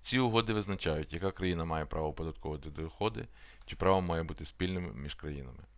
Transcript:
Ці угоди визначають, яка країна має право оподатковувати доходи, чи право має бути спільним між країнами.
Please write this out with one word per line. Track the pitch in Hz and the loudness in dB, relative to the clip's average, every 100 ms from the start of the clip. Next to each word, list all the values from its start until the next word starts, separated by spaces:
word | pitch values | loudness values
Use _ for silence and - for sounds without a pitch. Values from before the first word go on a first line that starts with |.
Ці | - 127 | 2 4
угоди | 123 113 113 | 6 6 4
визначають, | 107 98 95 87 78 76 | 2 0 -2 0 0 -2
яка | 82 95 | -2 -2
країна | - 92 85 82 | 0 0 2 0
має | 80 76 | -2 0
право | 82 78 | 0 -2
оподатковувати | 78 80 76 80 76 78 | -2 -6 -6 -6 -6 -8
доходи, | 73 80 - 107 113 117 - - - - | -8 -8 -2 -2 -2 -10 -14 -20 -20 -14
чи | - | 2
право | 92 95 | 6 6
має | 90 82 | 4 0
бути | 82 78 80 | -2 -6 -10
спільним | - 90 92 90 57 | -4 -2 -2 -4 -8
між | 71 | -8
країнами. | - 76 71 65 60 - | -8 -6 -6 -8 -14 -18